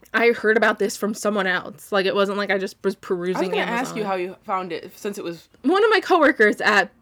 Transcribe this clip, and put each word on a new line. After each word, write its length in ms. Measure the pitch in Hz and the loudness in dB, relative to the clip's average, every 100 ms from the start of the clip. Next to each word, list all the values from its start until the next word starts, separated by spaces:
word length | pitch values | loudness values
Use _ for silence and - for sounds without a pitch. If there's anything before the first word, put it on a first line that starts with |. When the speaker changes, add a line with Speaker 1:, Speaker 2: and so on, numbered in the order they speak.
| - | -4
Speaker 1:
I 160 | 220 233 | 0 2
heard 240 | 226 214 220 | 2 2 2
about 240 | 214 220 | 2 2
this 160 | 202 - | -2 -2
from 180 | 202 | -6
someone 340 | 214 208 208 190 | -4 -2 -2 -2
else. 440 | 180 - - - | -2 -6 -16 -4
Like, 140 | 202 190 | -2 0
it 100 | 202 | 0
wasn't 220 | 196 202 | 0 0
like 120 | 196 | -2
I 80 | 190 | -2
just 200 | 190 - | -4 -6
was 120 | 190 196 | -6 -6
perusing 400 | - 185 180 185 | -6 -4 -2 -2
Speaker 2:
I 40 | |
was 80 | 185 | -2
gonna 120 | 175 - | -2 -2
ask 240 | 233 254 170 | -4 -4 -6
you 80 | |
Speaker 1:
Amazon. 80 | 208 | -4
Speaker 2:
how 40 | 190 | -4
you 200 | 180 180 | -6 -10
found 280 | - 190 185 | -6 -6 -6
it, 260 | 156 190 - | -10 -12 -12
since 200 | 208 202 | -10 -8
it 60 | |
was 260 | 170 165 _ _ | -10 -10 _ _
Speaker 1:
One 200 | 262 370 | 0 2
of 60 | 440 | 4
my 100 | 370 | 2
coworkers 640 | - 349 285 - 208 - | 4 4 4 6 4 4
at 300 | - 208 185 _ | 2 2 0 _